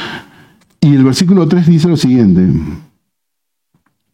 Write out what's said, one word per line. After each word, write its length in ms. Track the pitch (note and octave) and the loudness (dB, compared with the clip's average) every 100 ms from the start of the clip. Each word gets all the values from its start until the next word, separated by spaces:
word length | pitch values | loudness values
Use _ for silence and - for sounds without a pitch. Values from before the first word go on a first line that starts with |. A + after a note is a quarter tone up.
| - - - _ _ _ _ _ | -16 -16 -20 _ _ _ _ _
Y 140 | D3+ | 0
el 100 | C#3 | 2
versículo 420 | C3 B2+ F3 F#3+ D#3 | 2 0 0 0 2
tres 200 | F3+ E3 | 0 2
dice 220 | E3 F3 | 2 0
lo 80 | D#3+ | -2
siguiente. 520 | C3 B2+ G#2+ F2 F#2 D2 D2+ D#2+ - _ _ _ _ _ _ _ _ _ _ _ _ | 0 2 2 2 0 -2 -6 -12 -18 _ _ _ _ _ _ _ _ _ _ _ _